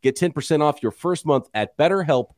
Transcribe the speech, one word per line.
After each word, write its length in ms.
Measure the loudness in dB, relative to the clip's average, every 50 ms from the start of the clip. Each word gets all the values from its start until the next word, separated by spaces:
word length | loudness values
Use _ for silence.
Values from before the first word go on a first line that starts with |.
Get 140 | 0 0 0
ten 160 | 2 -2 -2
percent 320 | -2 -4 -2 0 0 2 2
off 180 | 0 0 0
your 100 | -4 -6
first 360 | -6 _ -4 -4 -4 -2 0
month 200 | 0 0 0 0 _ -6
at 240 | -6 -6 -6 _
betterhelp 540 | 0 2 2 2 0 0 0 0 0 0 -4 _